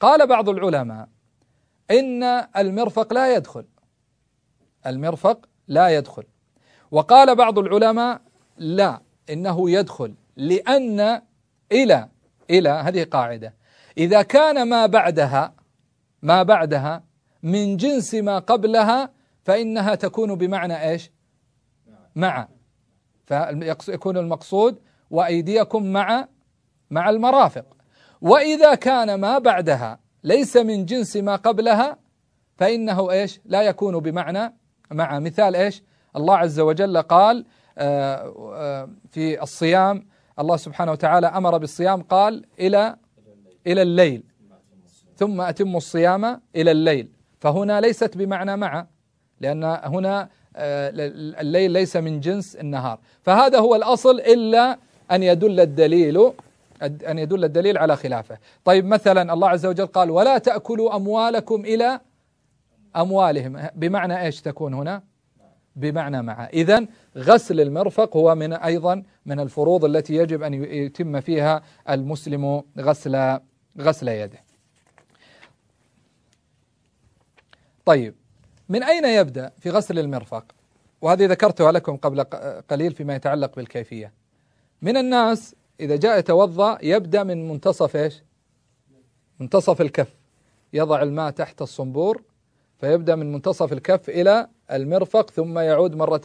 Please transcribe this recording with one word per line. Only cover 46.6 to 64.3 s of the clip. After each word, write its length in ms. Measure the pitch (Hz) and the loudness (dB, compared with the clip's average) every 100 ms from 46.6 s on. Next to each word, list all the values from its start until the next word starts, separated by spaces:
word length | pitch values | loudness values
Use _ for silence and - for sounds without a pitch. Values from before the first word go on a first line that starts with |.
| 165 | 2
الليل". 380 | 156 160 143 110 _ _ _ | 4 2 0 -4 _ _ _
فهنا 400 | 151 165 202 208 | -2 0 0 2
ليست 360 | 226 - 220 180 | 2 0 -4 -4
بمعنى 400 | 196 190 190 202 | -6 -4 -6 -6
مع، 300 | 196 151 170 _ _ _ _ - | -6 -8 -12 _ _ _ _ -10
لأن 240 | 131 156 | -6 -4
هنا، 640 | 160 165 147 175 190 202 196 _ _ - | -4 -6 -6 -4 -4 -4 -8 _ _ -10
آه، 360 | 147 143 139 - 143 156 151 151 | -8 -6 -6 -6 -8 -10 -12 -8
الليل 300 | 151 170 190 | -2 0 2
ليس 260 | 175 185 175 | 0 -2 -4
من 240 | 160 151 | -4 -6
جنس 360 | 147 202 185 - | -6 -6 -8 -12
النهار، 420 | 147 139 127 113 _ _ | -10 -8 -8 -10 _ _
فهذا 360 | - 196 269 254 | 2 4 6 6
هو 160 | 226 | 4
الأصل، 460 | 220 220 247 254 247 | 4 2 2 4 4
إلا 580 | - 240 220 226 254 - _ _ - | 6 4 4 4 2 0 _ _ -2
أن 120 | 185 | 2
يدل 380 | 185 175 208 185 | 4 4 4 4
الدليل، 720 | 165 143 156 170 156 165 247 - - _ _ - | 4 4 4 4 4 6 4 2 -20 _ _ -10
أن 360 | 143 147 160 160 | -8 -8 -8 -6
يدل 260 | 156 190 | -4 -2
الدليل 340 | 160 160 196 185 | 0 0 0 2
على 180 | 156 143 | 0 0
خلافه. 420 | 131 120 110 113 _ _ | -4 -8 -10 -18 _ _
طيب، 200 | - 190 | 2 4
مثلًا 480 | 190 214 208 190 175 | 4 2 4 2 2
الله 160 | 165 190 | 0 2
عز 180 | 175 185 | 2 -2
وجل 200 | 180 196 | -2 -2
قال: 240 | 190 175 | 0 2
"ولا 280 | 165 240 262 | 4 4 2
تأكلوا 580 | 254 208 - 226 226 208 | 0 -2 -4 -2 -2 -2
أموالكم 680 | 196 220 226 226 220 220 | -4 -2 -2 -2 -4 -6
إلى 360 | 202 226 240 254 _ _ _ _ _ _ _ _ _ 170 | -2 -2 0 -2 _ _ _ _ _ _ _ _ _ -4
أموالهم"، 720 | 180 190 180 147 131 139 147 | -2 2 2 0 -6 -10 -12
بمعنى 480 | - 165 202 190 175 | -6 -4 -2 -4 -4
إيش 180 | 170 | -6